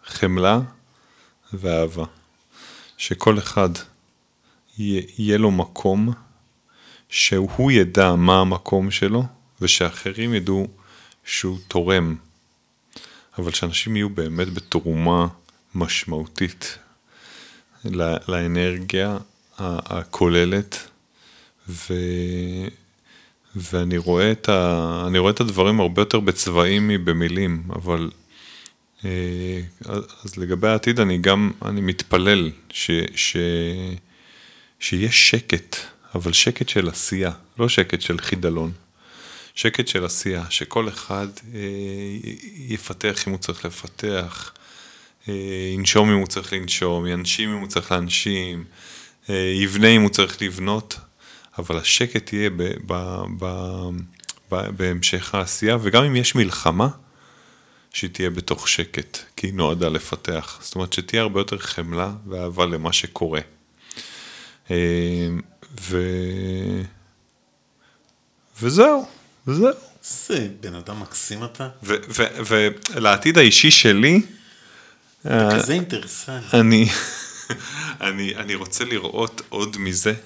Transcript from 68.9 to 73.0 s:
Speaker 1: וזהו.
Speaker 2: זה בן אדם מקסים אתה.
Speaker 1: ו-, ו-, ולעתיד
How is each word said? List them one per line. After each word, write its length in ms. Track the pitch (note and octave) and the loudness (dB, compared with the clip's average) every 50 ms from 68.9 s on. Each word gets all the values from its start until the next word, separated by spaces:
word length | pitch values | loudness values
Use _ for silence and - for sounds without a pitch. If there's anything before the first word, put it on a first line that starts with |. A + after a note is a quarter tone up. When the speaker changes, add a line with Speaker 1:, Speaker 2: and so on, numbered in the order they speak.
| D4+ C#4 C4 - - - _ _ _ _ _ | 6 2 0 -6 -16 -20 _ _ _ _ _
Speaker 1:
וזהו. 260 | C3 C3+ D#3+ G#3+ C4 C4+ - - - _ _ - | -4 0 2 2 2 2 0 -12 -20 _ _ -10
Speaker 2:
זה 440 | - - - - - - D3 A2 G2 G2 G2+ | -8 -8 -8 -4 -4 -4 -4 -4 -6 -8 -12
בן 160 | G2+ G2 F2 | -14 -14 -14
אדם 240 | F2 F2 - G#2 G#2+ | -12 -12 -12 -12 -12
מקסים 440 | G2+ - - - - - G#2 G#2 A#2 | -12 -8 -8 -8 -6 -6 -8 -8 -10
אתה. 240 | A#2 - - C3+ B2+ - - G#2 | -12 -10 -12 -12 -12 -12 -14 -2
Speaker 1:
ו-, 120 | G2 G#2 - - - | -2 -2 -2 -2 -6
ו-, 580 | A2+ - A#2 A2 - - A2+ G2+ A2+ G#2+ G#2 G#2 G#2 - - - G3 | 0 0 0 0 0 -8 -2 2 4 4 4 2 0 -4 -8 -8 -4
ולעתיד 420 | C3+ | 4